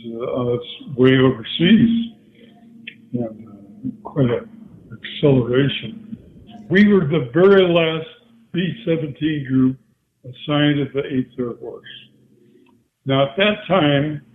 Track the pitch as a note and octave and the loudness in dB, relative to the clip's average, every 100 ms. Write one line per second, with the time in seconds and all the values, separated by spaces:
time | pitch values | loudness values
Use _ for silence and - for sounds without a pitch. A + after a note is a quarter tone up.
0 | A2+ A2+ C3 C3+ B2 A#2+ - - - B2 | -14 -10 -8 -6 -4 -4 -6 -18 -10 2
1 | C3 C3+ C3 A2 A2+ - E3+ A3 - A#3 | 4 6 2 0 -6 -2 4 6 4 2
2 | - - _ _ - _ - - - - | -4 -10 _ _ -20 _ -20 -20 -20 -20
3 | - B2 A#2 G#2+ - - - - C3 - | -10 -8 -8 -12 -20 -20 -20 -14 -12 -12
4 | - D#3 B2+ A#2 - - - - - - | -8 -2 0 -2 -8 -20 -20 -20 -20 -20
5 | - - D3+ C3 A#2 B2+ C#3 - A2 - | -16 -2 2 2 2 0 0 -2 -10 -16
6 | - - - - - - - F#3 G#3 G3 | -16 -18 -20 -20 -20 -16 -2 4 4 4
7 | D3 D#3+ B2+ D3+ F#3+ G3 F3+ E3+ D#3+ D#3+ | 2 -2 -2 2 6 6 4 2 0 -4
8 | D#3+ - _ _ _ E3+ F3+ - F3 E3 | -10 -18 _ _ _ -6 -4 -6 -4 -4
9 | D3+ C3 D#3 D3+ B2+ C3 C3 C3 _ _ | -4 -6 -4 -4 -2 0 0 -2 _ _
10 | _ _ C3 B2 - D3 D3 C#3+ C3 C#3 | _ _ -20 -14 -4 0 2 0 -4 -6
11 | C#3+ C3 B2+ - A#2+ A2 A#2+ - - - | -4 -4 -6 -6 -8 -8 -14 -16 -20 -20
12 | - _ _ _ _ _ _ _ _ _ | -20 _ _ _ _ _ _ _ _ _
13 | C3 C3+ C#3 - G#3 G#3 - E3+ D3 C#3+ | -4 0 0 0 0 0 -2 0 2 2
14 | D3+ D3+ - | 0 -6 -14